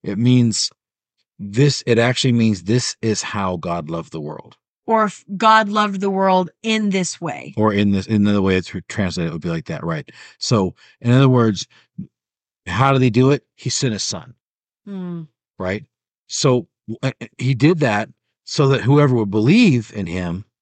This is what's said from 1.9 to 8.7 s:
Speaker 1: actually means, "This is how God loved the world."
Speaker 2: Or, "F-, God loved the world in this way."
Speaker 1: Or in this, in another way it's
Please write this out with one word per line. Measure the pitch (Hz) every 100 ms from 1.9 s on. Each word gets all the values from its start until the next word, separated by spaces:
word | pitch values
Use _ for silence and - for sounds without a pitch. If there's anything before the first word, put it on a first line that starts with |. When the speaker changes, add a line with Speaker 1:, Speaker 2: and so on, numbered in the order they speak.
| 117
Speaker 1:
actually | 117 123 131
means, | 120 110 95
"This | 87 120 - -
is | 113 104
how | - 104 95 87
God | 85 85 78
loved | 85 -
the | 80
world." | 73 - - - _ _ -
Speaker 2:
Or, | 220 208
"F-, | - - 190
God | 220 220 208
loved | 208 208 196
the | 196
world | 190 196 185 175 -
in | 226 220 208
this | 190 175 -
way." | 165 78 65 151
Speaker 1:
Or | 107
in | 101 101
this, | 98 95
in | 107
another | 104 101
way | 95 92
it's | -